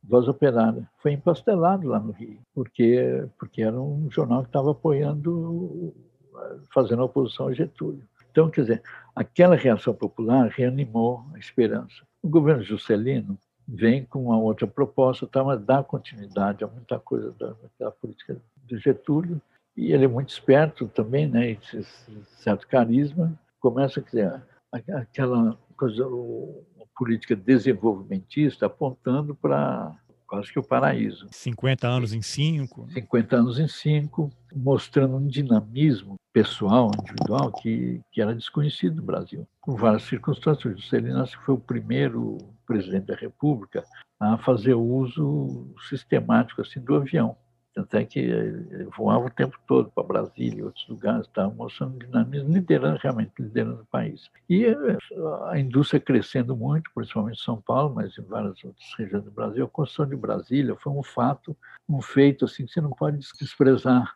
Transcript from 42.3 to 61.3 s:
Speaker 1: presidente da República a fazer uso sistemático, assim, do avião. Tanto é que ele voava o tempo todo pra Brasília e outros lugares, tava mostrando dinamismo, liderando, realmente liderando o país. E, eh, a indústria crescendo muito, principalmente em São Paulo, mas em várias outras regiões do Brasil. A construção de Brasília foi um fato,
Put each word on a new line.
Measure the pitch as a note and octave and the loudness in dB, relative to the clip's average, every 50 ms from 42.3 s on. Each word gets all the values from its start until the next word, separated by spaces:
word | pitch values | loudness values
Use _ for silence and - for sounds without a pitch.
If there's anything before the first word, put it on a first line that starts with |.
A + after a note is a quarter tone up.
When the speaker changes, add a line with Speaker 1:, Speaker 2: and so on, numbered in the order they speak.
| G#2 G2 F#2+ - - _ _ | -6 -10 -12 -18 -20 _ _
Speaker 1:
presidente | - A#2 G#2+ F#2+ F#2 F#2+ F#2+ F#2+ | -2 -2 -2 -2 -2 -4 -4 -2
da | - F#2 | -4 -8
República | - - - - _ - D3+ D3 A2 G2 - _ G#2 - _ _ - - _ _ _ | -8 -8 -14 -8 _ 0 0 0 0 -4 -8 _ -10 -10 _ _ -20 -20 _ _ _
a | G#2+ G#2+ A2+ | 0 0 0
fazer | A2+ - - B2+ A2+ G2+ C3 B2+ | 2 2 2 2 4 4 4 4
uso | A#2 A#2 A#2 B2 C3 C3 B2 - - D3+ C#3 D3 D3 C#3 C3 C3 B2 - - - - - - | 4 4 2 0 0 -2 -2 -2 -2 -2 0 0 -2 -2 -4 -6 -10 -12 -16 -20 -20 -12 -10
sistemático, | - - - _ - C3 A2 A#2 A#2 A2+ A2 - - - | -10 -10 -4 _ 0 0 2 2 2 2 2 0 -4 -10
assim, | - - - C3+ | -10 -8 -10 -12
do | B2 B2 C#3+ | -2 0 2
avião. | D3 C#3 C3 - D#3 A#2 A2+ A2+ _ _ _ _ _ _ _ _ | 2 2 2 0 0 0 0 -2 _ _ _ _ _ _ _ _
Tanto | G#2 G2+ - - | -10 -10 -2 -2
é | G#2+ A#2 | -2 -2
que | A2+ - C#3 | 0 -4 -4
ele | B2+ - - - - - A2 A2+ - - - - - - - | -2 0 0 0 -2 -4 -6 -8 -12 -12 -12 -12 -12 -12 -8
voava | - G#2+ G#2 A2 A#2+ A#2+ | -4 0 2 2 2 2
o | B2+ | -2
tempo | - - C3+ C3 - - _ | -2 -2 -2 -2 -2 -14 _
todo | - C3 C3 A#2+ G#2 | 2 4 4 4 2
pra | _ - | _ -6
Brasília | - F#2 F#2+ G#2+ G#2+ - _ - B2 A#2+ G#2 G#2 | -4 -2 -2 -2 -2 -4 _ -6 -6 -6 -6 -6
e | G#2 | -10
outros | G2+ - - - - | -10 -10 -14 -14 -14
lugares, | A#2 G#2+ - G#2 A#2 A#2 A2 _ | -14 -6 -4 -2 -2 -2 -4 _
tava | _ A2+ F#2+ G2+ A2+ | _ -2 -2 -2 -4
mostrando | A2+ A#2 A#2 - - C#3 C3 C3 | -8 -12 -12 -8 -8 -8 -8 -8
dinamismo, | B2+ A#2+ - - A#2+ A#2 B2 C3+ C#3+ C#3 C#3+ | -12 -14 -2 0 0 0 0 -2 -6 -2 0
liderando, | E3 G3 F3+ - D#3 C#3+ B2+ D3 D#3 D#3+ | 0 0 2 2 2 2 2 0 -2 -2
realmente | - C#3 C3 A2+ A2 G#2+ _ - | -2 -4 -2 -2 -4 -6 _ -10
liderando | B2+ A2 A2 B2 A2+ A#2 A#2+ A#2 | -10 -6 -4 -4 -4 -4 -6 -12
o | A2 | -12
país. | _ - B2+ - D#3 D#3 - - _ _ _ _ _ | _ -6 -4 -4 -4 -8 -12 -20 _ _ _ _ _
E, | F3 F#3+ A#3 | 2 4 4
eh, | A#3 A3 D4 C#4+ - - - - - - F#3+ E3 D#3 D3+ - - | 4 2 2 0 -2 -2 -2 -6 -12 -12 -8 -6 -6 -6 -6 -6
a | D#3+ F3+ D3 | -4 -2 -2
indústria | C#3 C3 A#2+ C3+ C#3+ - - C#3+ | -2 2 4 2 2 4 2 0
crescendo | - - C#3 A2+ G2+ - - B2+ A#2+ A#2+ C3 | 2 2 2 2 2 0 -2 -2 -2 -2 -4
muito, | A#2 A2 C3+ D3 D#3+ D#3+ - | -4 -2 0 0 -2 -2 -4
principalmente | _ A#2 A2+ - - A2+ G#2 A2+ A2+ - | _ -10 -10 -6 -4 -4 -4 -4 -6 -8
em | - | -6
São | - A#2+ A2 | -6 -6 -6
Paulo, | - - A#2+ B2+ D3 D3+ B2+ | -4 -2 0 0 0 0 -2
mas | A2 G#2 G2 - - | -4 -8 -8 -8 -14
em | |
várias | A2 - G#2 A2 G#2+ G2+ F#2+ - - | -14 -8 -6 -6 -6 -6 -8 -10 -16
outras | F#2 - _ - - - - | -18 -18 _ -20 -20 -10 -10
regiões | A2+ F#2+ G2+ G2+ | -8 -6 -6 -6
do | G2+ G#2 | -8 -8
Brasil. | G#2 - A2 A2 G#2+ A#2+ C3+ | -10 -6 -6 -4 -4 -4 -4
A | A#2 | -4
construção | _ - D3+ - - - D#3 C3+ | _ -4 -6 -4 -2 -4 -4 -4
de | C#3 | -4
Brasília | B2+ G#2+ G#2 G#2 G2 - _ B2 C#3 C#3 A#2 G#2 | -6 -4 -4 -4 -4 -4 _ 0 0 0 0 -4
foi | - - D3 | -4 -6 -6
um | C#3 C#3+ C3+ | -6 -6 -8
fato, | - - - A#2+ B2+ | -8 -4 -2 0 0